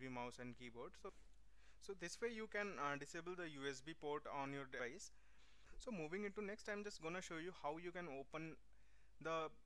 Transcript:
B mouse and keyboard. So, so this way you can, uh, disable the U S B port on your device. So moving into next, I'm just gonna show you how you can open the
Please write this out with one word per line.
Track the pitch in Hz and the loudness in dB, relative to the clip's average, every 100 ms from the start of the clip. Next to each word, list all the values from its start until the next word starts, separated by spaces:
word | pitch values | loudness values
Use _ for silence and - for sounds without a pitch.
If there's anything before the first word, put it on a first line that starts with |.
B | 131 | -2
mouse | 123 123 120 | 0 0 -2
and | 123 120 | -4 -4
keyboard. | 123 117 156 - | -6 -6 -8 -6
So, | 196 - - - - - - - | -10 -10 -14 -14 -14 -14 -12 -8
so | - 196 | -4 -2
this | 175 - | -2 2
way | 233 | 2
you | 226 220 | 2 0
can, | 208 208 135 | 2 2 4
uh, | 143 143 | 4 4
disable | 143 175 165 180 | 0 -2 -2 0
the | 170 143 | -2 2
U | 139 | 0
S | 131 | 0
B | 156 | -2
port | 165 147 147 | 0 2 4
on | 110 139 139 | 4 4 4
your | 139 135 | 2 0
device. | 127 120 170 - - - - - - - - | 2 2 0 -6 -10 -12 -12 -12 -12 -8 -4
So | 254 | 0
moving | 202 156 185 | 2 4 2
into | 208 196 | 2 2
next, | 202 208 - | 0 0 0
I'm | 208 | 0
just | 208 - | 0 0
gonna | 160 180 | 0 2
show | - 165 | 2 0
you | 175 180 | 0 2
how | 147 160 | 2 2
you | 175 | 0
can | 175 175 | 0 0
open | 135 135 160 160 147 - - - - - - | -2 -2 -2 -2 -4 -10 -12 -12 -12 -12 -2
the | 160 165 156 - | 4 4 4 0